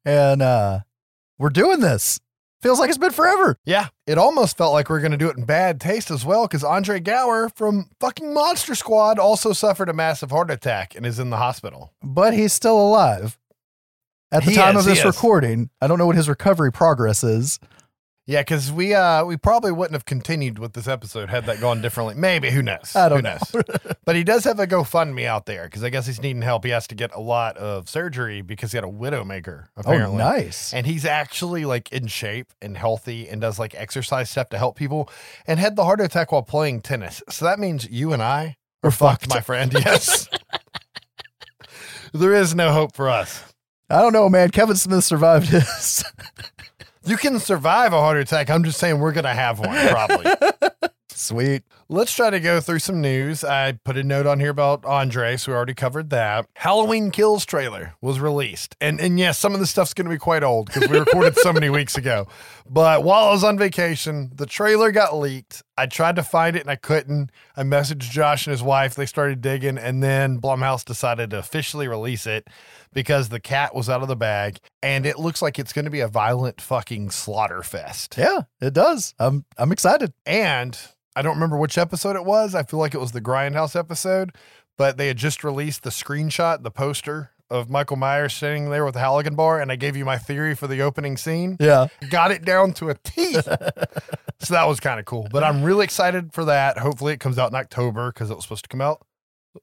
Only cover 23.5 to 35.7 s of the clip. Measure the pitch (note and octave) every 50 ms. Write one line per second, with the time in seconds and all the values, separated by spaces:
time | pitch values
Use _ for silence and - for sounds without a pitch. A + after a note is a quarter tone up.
23.5 | - A#3 - - A3+ F#3 - - D#3 - - - E3+ E3+ E3+ F#3 A3 A#3+ G3 C#4
24.5 | A3 G#3 G3 F3+ F#3+ F3+ D3+ - - E3 D#3+ D3+ C3 B2 A#2+ A#2 A2+ G#2 - -
25.5 | G#2 F2+ E2+ E2+ - G2+ A2+ B2 B2 C3+ A#2+ B2+ B2+ A2 B2+ C#3 B2+ A#2+ A2+ B2
26.5 | A#2+ A2 F#2 B2 A#2+ A#2 - - A2 G#2 A#2 A#2 - G2+ A2 A#2 A#2+ A#2+ A#2 A2
27.5 | - - G#2 G#2 G2+ F#2+ F2 - - D#3 F3 F3 C3+ B2+ B2 A2 G#2 G2+ F#2+ F2
28.5 | G#2+ - - G#2+ A#2 A#2 G2 F#2 G2+ G#2 A#2+ C#3 D3 B2 G2+ F#2+ G2 F#2 E2+ F#2
29.5 | E2+ - - - - G#2+ G2+ - D#3+ A#2 G#2+ G2 G2+ G#2+ A2+ D3 C4+ C4 - E2+
30.5 | E2+ - - - - B2+ A#2+ D3 E3 D#3 C3+ D#3 D3 D3+ D3 - - - F3+ F3
31.5 | F3 E3+ D3+ C#3 B2+ A#2+ - - B2+ C3 A#2+ A2 - - - G#2 G#2 B2 B2 _
32.5 | _ - G2+ G#2 G2 E2+ - A2+ A2+ A2 - B2+ A#2 A#2 A2+ D#2 G#2 G#2+ A2 A2+
33.5 | G#2 G#2 A2+ G#2+ - E2+ A2 - - C3 A#2+ - C3+ C3 B2 - - C3+ B2 -
34.5 | - G#2 B2+ B2 - - D3 C3+ D3+ D#3 D3 - - - - - - - - -
35.5 | D#3+ D#3+ F#3+ G#3+